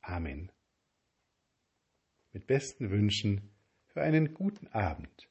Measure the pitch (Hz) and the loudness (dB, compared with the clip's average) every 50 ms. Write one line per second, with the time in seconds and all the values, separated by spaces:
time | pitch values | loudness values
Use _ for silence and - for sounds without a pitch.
0 | - - 92 87 85 78 69 71 82 90 _ _ _ _ _ _ _ _ _ _ | -8 -6 -6 -6 -4 -6 -6 -8 -12 -14 _ _ _ _ _ _ _ _ _ _
1 | _ _ _ _ _ _ _ _ _ _ _ _ _ _ _ _ _ _ _ _ | _ _ _ _ _ _ _ _ _ _ _ _ _ _ _ _ _ _ _ _
2 | _ _ _ _ _ _ _ 101 104 - 131 139 - - - _ 131 101 92 104 | _ _ _ _ _ _ _ -14 -2 0 0 0 0 -2 -8 _ -4 0 2 4
3 | 104 104 101 101 - 104 101 101 - - _ _ _ _ _ _ _ _ _ 156 | 4 4 2 2 0 0 0 0 -2 -10 _ _ _ _ _ _ _ _ _ -2
4 | 147 156 156 160 160 151 156 - 185 196 202 - - - - 113 101 90 80 - | 0 4 4 4 4 2 -2 -2 -4 -4 -4 -4 -18 -6 -2 0 0 0 -2 -4
5 | 73 - _ - - _ | -10 -16 _ -20 -20 _